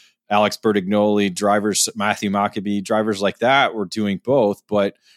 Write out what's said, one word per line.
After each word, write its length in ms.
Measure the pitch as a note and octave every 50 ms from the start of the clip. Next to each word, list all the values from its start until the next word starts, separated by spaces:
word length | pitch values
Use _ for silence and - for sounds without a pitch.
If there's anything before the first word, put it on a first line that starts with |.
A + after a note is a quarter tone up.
| _ _ _ _ _ -
Alex 280 | G#2 G#2 G#2+ G#2 -
Bertignoli, 800 | - - A2 G#2 G#2 F2+ F#2+ G#2 G#2 G#2 G#2+ G#2 G#2 G2+ G2+ F2+
drivers, 540 | F2 G#2 G2+ G2+ G#2+ G2+ G#2+ G2 - - - -
Matthew 340 | - G2+ G#2+ G2+ - - G#2
Maccabee, 500 | F#2+ G2+ G2+ G2+ - G#2+ F#2+ G#2 G2+ G2+
drivers 400 | F#2+ - A2 G#2+ G#2+ A2 G#2+ F#2+
like 180 | G2+ G2 - -
that 360 | A#2 B2 C3+ C#3 C3+ G#2 -
were 120 | A2+ G2+
doing 340 | F2+ - A2 G#2+ G2+ G2 F2+ -
both. 400 | - C3+ C#3 A2+ G2+ G2+ - _ -
But 280 | G#2 G#2 G2+ G2+ - _ _ _ _